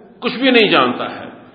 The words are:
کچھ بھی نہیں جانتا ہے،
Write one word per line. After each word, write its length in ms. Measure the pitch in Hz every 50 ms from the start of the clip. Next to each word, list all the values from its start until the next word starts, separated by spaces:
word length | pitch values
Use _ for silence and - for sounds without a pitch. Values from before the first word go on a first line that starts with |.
| - - - -
کچھ 160 | - 240 -
بھی 140 | 214 269 262
نہیں 180 | 247 233 214 180
جانتا 500 | 175 147 131 123 - - 113 98 92 -
ہے، 60 | 82 - - - - -